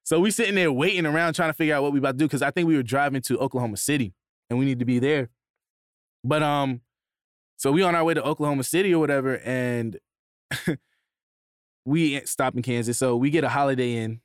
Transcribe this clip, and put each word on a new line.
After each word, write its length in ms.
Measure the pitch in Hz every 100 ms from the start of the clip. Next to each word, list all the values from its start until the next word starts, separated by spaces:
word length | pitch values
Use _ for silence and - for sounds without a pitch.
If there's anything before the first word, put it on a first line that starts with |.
So 180 | - 160
we 120 | 202
sitting 240 | 196 214 202
there 160 | 170
waiting 340 | 127 170 180 160
around 300 | 156 170 156
trying 140 | 160
to 40 |
figure 220 | 156 156 147
out 80 |
what 100 | 143
we 60 | 143
about 140 | 135
to 40 | 127
do, 100 | 151
'cause 140 | 143
I 80 | 139
think 180 | 180 170
we 80 | 151
were 60 |
driving 400 | 120 135 143 135
to 160 | - 123
Oklahoma 400 | 139 127 120 104
City 380 | - 151 107 _ _ _ _
and 80 | 120
we 80 | 139
need 140 | 123
to 60 | 120
be 120 | 123
there. 320 | 139 151 120 _ _ _ _ _ _ _ _ _
But, 180 | 127 151
um, 400 | 151 147 135 123 _ _ _ _ _ _ _ -
so 160 | 135
we 120 | 151
on 100 | 185
our 100 | 170
way 120 | 165 156
to 80 |
Oklahoma 400 | 127 160 147 139
City 280 | 127 165 202
or 80 | 170
whatever, 380 | 147 139 131 127
and 640 | 113 127 123 120 113 - _ _ _ _ _
<laughs> 300 | - - 143 _ _ _ _ _ _ _ _ _ _ 127
we 340 | 156 156 139 -
stop 300 | - 131 123
in 80 |
Kansas. 340 | 123 120 117 120
So 180 | 131 120
we 140 | 139
get 140 | 160
a 60 | 135
Holiday 480 | 139 143 131 123 117
Inn. 240 | 113 113